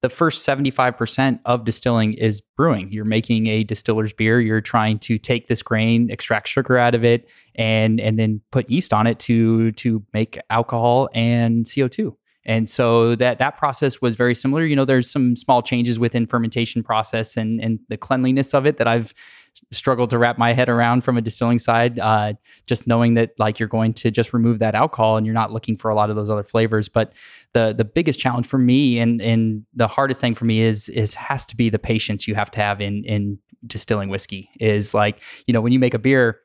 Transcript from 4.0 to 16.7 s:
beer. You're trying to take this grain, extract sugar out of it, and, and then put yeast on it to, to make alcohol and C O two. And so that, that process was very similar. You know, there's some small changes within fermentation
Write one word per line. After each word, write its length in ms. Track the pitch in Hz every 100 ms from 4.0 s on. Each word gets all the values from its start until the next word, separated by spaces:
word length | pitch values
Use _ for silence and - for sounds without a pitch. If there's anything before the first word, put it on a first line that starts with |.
| 107
beer. 260 | - 110 117
You're 220 | 113 110
trying 380 | 107 117 110 107
to 180 | - 113
take 300 | - 120 -
this 160 | 117
grain, 480 | - 110 113 117 117
extract 360 | 101 - 110 -
sugar 300 | - 127 127
out 160 | 120
of 100 | 120
it, 240 | 117 117 _ _ _ -
and, 440 | 113 110 110 110
and 200 | 107 110
then 220 | 110 107 _
put 180 | 131 113
yeast 240 | 135 -
on 140 | 107 113
it 100 | 110
to, 500 | - 117 113 113 113
to 320 | 107 123 110 101
make 260 | 107 107 - -
alcohol 580 | 110 117 117 117 123 135 -
and 520 | 117 120 117 117 113
C 140 | -
O 60 | 127
two. 280 | - 214 - _ _ -
And 220 | 113 113
so 460 | - 120 117 117 117
that, 240 | 123 117
that 180 | 135 -
process 420 | 147 131 139 -
was 160 | 123 110
very 200 | 123 120
similar. 280 | 131 143
You 120 | 165 143
know, 100 | 135
there's 240 | 131 123
some 260 | 147 123 120
small 280 | - 123
changes 340 | 117 123 120 113
within 300 | 117 123 113
fermentation 560 | 123 117 120 117